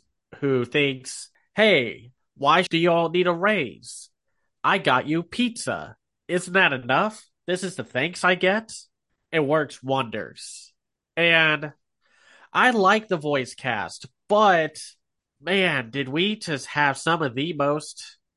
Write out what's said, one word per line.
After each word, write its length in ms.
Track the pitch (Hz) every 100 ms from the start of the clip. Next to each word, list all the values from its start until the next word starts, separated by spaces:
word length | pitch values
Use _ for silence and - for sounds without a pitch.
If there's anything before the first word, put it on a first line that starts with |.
| _ _ _ -
who 260 | 139 131 120
thinks, 640 | 147 143 131 127 - - _ _
"Hey, 560 | - 220 160 117 - 117 _ _ -
why 280 | 139 170
do 120 | 180 165
you 160 | 170
all 180 | 170 165
need 180 | 175 180
a 40 |
raise? 800 | 170 202 208 120 60 - - - _ _ _ _ _
I 160 | 151 190
got 260 | 151 127 139
you 160 | 160
pizza. 720 | 170 - 240 - 131 87 78 - _ _ -
Isn't 260 | 175 180
that 200 | 190 175
enough? 500 | 127 120 139 214 - _ _ -
This 180 | 180
is 120 | 190 -
the 80 |
thanks 400 | - 127 160 180
I 100 | 180
get?" 400 | 180 185 208 226 - - _ _ _ -
It 100 | 160
works 420 | 139 156 139 -
wonders. 880 | 127 135 113 107 76 - - - - _ _ _ _ -
And 580 | 170 165 156 151 151 - _ _ _ _ _ _ _
I 200 | - 247
like 380 | 226 185 220 220
the 80 | 175
voice 360 | 147 143 120
cast, 540 | - 131 107 85 - - _ -
but 500 | 208 208 175 156 - - _ _ _ _ _
man, 520 | 147 196 180 139 117
did 180 | 135 131
we 260 | 151 202 214
just 300 | - 139 -
have 320 | 147 143 131
some 240 | 165 170
of 140 | 143 117
the 180 | 160
most 640 | 151 143 151 - - - _ _